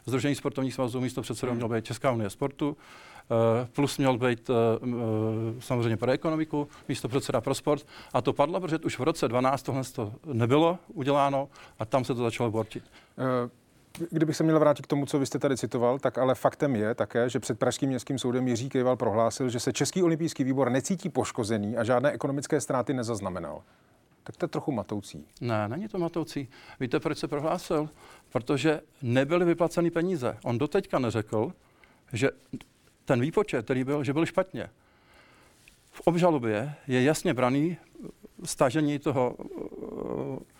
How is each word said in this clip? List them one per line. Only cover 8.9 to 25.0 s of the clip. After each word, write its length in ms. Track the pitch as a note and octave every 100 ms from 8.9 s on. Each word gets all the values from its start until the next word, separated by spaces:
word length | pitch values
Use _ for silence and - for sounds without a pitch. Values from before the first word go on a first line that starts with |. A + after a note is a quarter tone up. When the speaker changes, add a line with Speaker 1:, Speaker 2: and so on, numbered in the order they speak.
| -
Speaker 1:
v 40 |
roce 260 | D3 D#3+ C#3
dvanáct 340 | B2 C3 C#3
tohle 200 | - C3
to 280 | C3 - G#2+ B2 E3
nebylo 460 | A#2 A#2 D3 E3 F3+ -
uděláno 560 | F3 C3 C#3+ C#3 C#3 C#3+ - - -
a 60 |
tam 200 | A2 C3
se 100 | B2
to 80 | A#2+
začalo 280 | A#2 - A#2+
bortit. 340 | A2 A2 A2 - - - -
Speaker 2:
Eh, 320 | C3 B2+ A#2+ - _ _ _ - E3
kdybych 260 | D#3+ D#3+ D#3+
se 80 |
měl 140 | D#3+ D#3
vrátit 220 | D3 C#3+
k 40 | -
tomu, 200 | C#3+ C#3
co 120 | D3
vy 80 | C3
jste 120 | C3+
tady 180 | C#3+ C3
citoval, 420 | A2 B2+ A#2+ C#3
tak 200 | C3 A#2
ale 160 | C3
faktem 420 | B2+ C#3 - C#3+ A2+
je 180 | G#2+
také, 340 | A#2 G#2 A#2+ B2
že 120 | B2
před 180 | - A#2
pražským 300 | B2+ - C#3
městským 300 | B2+ - C3+
soudem 300 | B2+ B2+ B2+
Jiří 200 | A2+ C3+
Kejval 280 | C3 B2 B2+
prohlásil, 520 | A#2 G#2+ A2+ - B2+
že 120 | A#2
se 120 | -
Český 300 | - C#3 F#3+
olympijský 420 | E3+ D#3 E3 -
výbor 260 | C3 C3+ B2
necítí 380 | C3 - F#3 F3
poškozený 680 | C3 A2 - G#2+ A2 G2+ A#2
a 80 |
žádné 260 | A2 B2 C#3
ekonomické 500 | A#2+ C#3 C#3 - D3
ztráty 340 | - B2+ A#2+
nezaznamenal. 680 | C3 A#2 A2 G2 F2+ E2 D#2 - _ _ _ _ _
Tak 140 | - -
to 80 |
je 40 | E3
trochu 240 | D3+ D#3+
matoucí. 540 | A#2 F#2+ G#2